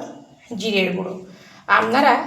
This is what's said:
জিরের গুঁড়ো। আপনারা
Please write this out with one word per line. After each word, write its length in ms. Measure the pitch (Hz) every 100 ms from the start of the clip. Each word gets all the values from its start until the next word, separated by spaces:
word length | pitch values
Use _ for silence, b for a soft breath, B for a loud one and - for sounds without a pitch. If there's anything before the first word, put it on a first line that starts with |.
| - - - - - 233
জিরের 300 | 220 196 185 180
গুঁড়ো। 200 | 185 - - B B B B 208
আপনারা 360 | 220 247 285 247